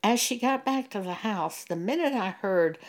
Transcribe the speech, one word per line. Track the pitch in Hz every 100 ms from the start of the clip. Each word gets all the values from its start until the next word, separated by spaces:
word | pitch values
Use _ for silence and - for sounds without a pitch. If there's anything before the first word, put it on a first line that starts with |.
As | 208 240
she | - 240
got | 240 262
back | 269 269 262
to | 202
the | 185 175
house, | 220 196 160 - -
the | 170
minute | 180 311 311
I | 262 190
heard | - 202 185 165 160